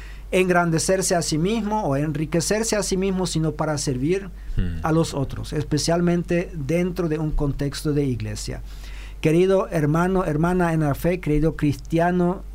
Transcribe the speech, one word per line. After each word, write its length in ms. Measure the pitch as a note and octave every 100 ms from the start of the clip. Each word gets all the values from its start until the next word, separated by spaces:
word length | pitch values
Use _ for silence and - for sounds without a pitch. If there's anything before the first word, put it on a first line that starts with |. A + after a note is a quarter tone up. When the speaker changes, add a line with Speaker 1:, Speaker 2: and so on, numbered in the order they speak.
| - - -
Speaker 1:
engrandecerse 840 | F#3 F#3 F3 E3+ D#3+ - F#3+ F#3 F3
a 60 |
sí 160 | - D3+
mismo 460 | F3 A3+ G#3 G#3+
o 120 | F3+ C#3
enriquecerse 800 | D#3 C#3+ D#3 E3+ - G#3+ A3 G#3+
a 40 |
sí 140 | F#3 F#3
mismo, 300 | G3 F#3 F3
sino 240 | E3 D#3+
para 260 | D3+ D3+ D3
servir 520 | D3+ B2 C#3+ F#3+ F#3+ - - -
Speaker 2:
Hmm. 220 | F2+ E2
Speaker 1:
a 100 | D#3+
los 220 | D#3+ D#3+
otros, 400 | D3 C3 - A2
especialmente 960 | D#3 D3 D3 D3+ E3+ F3 F3 E3+ F3 F#3+ E3
dentro 520 | C3+ E3+ F3+ F3 E3+
de 100 | D#3
un 100 | D#3
contexto 640 | - C#3+ C3 C#3+ - D#3
de 120 | D3 C#3
iglesia. 580 | A#2 G#2+ G#2+ - - - - - - - -
Querido 460 | D#3 D#3+ F#3 F#3+ A3+
hermano, 560 | E3 D3 D#3+ F3+ F#3+ F#3
hermana 480 | D3 E3+ F#3 F3
en 60 | D#3+
la 160 | D3 C3
fe, 240 | E3 F3+
querido 360 | D3+ D3 D#3 D3+
cristiano, 840 | D3 C3 - E3 F3 F3+ F3 F#3 -